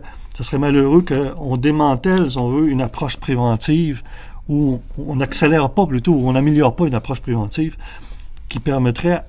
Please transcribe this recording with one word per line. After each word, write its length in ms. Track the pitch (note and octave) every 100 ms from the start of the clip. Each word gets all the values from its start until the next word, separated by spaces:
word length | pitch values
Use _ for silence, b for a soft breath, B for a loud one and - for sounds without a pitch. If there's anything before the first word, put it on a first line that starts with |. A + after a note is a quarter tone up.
| - B B -
ce 80 |
serait 140 | B2 C#3+
malheureux 440 | C#3+ C#3 C#3 E3
qu'on 540 | F3+ C#3 C#3 - C#3+ B2+
démantèle, 760 | C#3+ D3+ D3 B2+ F#3 F#3 D3+
si 60 | B2+
on 120 | A#2+
veut, 180 | C#3 D#3
une 140 | C3
approche 340 | A#2+ - C#3+ -
préventive 840 | - B2 A#2+ A2 - D#3 D#3+ B2 - B B B -
ou 320 | D3 C#3+ B2+ - -
on 180 | C#3 C3+
n'accélère 540 | C#3 - D3+ D#3+ C#3
pas 160 | - F#3
plutôt, 260 | B2+ F3
ou 160 | D3+ B2+
on 40 |
n'améliore 420 | C3 C#3+ D3+ C3 -
pas 100 | E3
une 80 |
approche 260 | A#2 - B2+
préventive 560 | - A#2 G#2 - D#3+ - B B B B B - -
qui 120 | -
permettrait 600 | D3 C3+ B2 A#2+ F3 F3